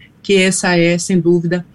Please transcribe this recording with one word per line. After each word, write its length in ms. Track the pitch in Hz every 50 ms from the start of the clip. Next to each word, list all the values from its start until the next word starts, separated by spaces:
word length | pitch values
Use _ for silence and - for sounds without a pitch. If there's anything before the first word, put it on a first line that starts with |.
| - - _ _ -
que 100 | - 196
essa 420 | 190 185 190 185 - - 185 180
é, 220 | 175 170 170 175 175
sem 220 | - - 196 180
dúvida, 440 | 156 170 175 175 165 170 180 180 175 - -